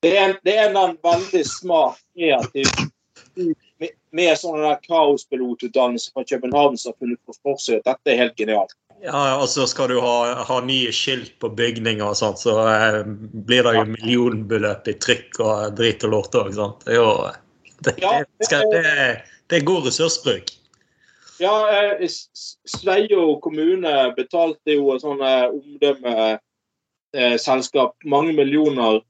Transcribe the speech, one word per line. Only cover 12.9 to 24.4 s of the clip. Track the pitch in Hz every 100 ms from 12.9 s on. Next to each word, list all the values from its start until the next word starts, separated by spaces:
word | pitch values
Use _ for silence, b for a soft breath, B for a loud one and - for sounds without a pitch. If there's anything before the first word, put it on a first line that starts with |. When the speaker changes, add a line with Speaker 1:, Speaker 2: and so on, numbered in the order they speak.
| 107 104
Speaker 2:
blir | 104 110 110 101 123
det | 120 113
jo |
Speaker 1:
Ja. | 110
Speaker 2:
millionbeløp | 110 110 123 120 110 104 110 104 98 -
i | -
trykk | - 113 - -
og | 110 107 104 107
drit | 117 107
og | 107
lort | 107 98
også, | 123 101 98
sant? | 101 104
Det | - 117
er |
jo, | 113 107 - - _ _ _ _
det, | - -
Speaker 1:
Ja, | 185 240 - _
Speaker 2:
det | 214
skal, | 147 160
Speaker 1:
det | 170
Speaker 2:
det, | 156 147 131 113 b b _
det | 170
er | 143
god | 180 131
ressursbruk. | - 165 - 139 95 - - _ _ b b b b b -
Speaker 1:
Ja, | 185 214 214
eh, | 202 208 202
S-, | 175 - -
S-, | - - - -
Sveio | - 185 190 214 196 160 147
kommune | 165 151 160 185 170 143 127 120
betalte | 127 170